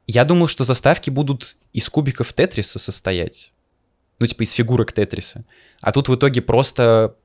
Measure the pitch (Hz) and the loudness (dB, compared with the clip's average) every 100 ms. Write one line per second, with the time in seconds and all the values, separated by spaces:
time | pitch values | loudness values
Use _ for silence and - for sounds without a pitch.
0 | - 113 139 175 170 - 127 127 139 170 | -2 2 4 4 2 0 0 2 2 2
1 | - 135 143 135 - - _ - - - | 0 -2 -2 -4 -8 -18 _ -4 -2 0
2 | 139 - 117 - 185 - 101 - - - | -2 -2 -4 0 0 0 -4 -2 -2 -4
3 | - 92 82 - - _ _ _ _ _ | -2 -4 -4 -8 -16 _ _ _ _ _
4 | _ _ 117 - 113 - 117 123 107 - | _ _ -2 0 -2 0 0 0 0 -2
5 | 101 101 - - - _ _ _ - 135 | -4 -4 -10 -12 -18 _ _ _ -2 -2
6 | 135 127 139 123 - 113 135 - 120 113 | 0 2 2 0 0 2 2 2 4 4
7 | 110 - | 2 -4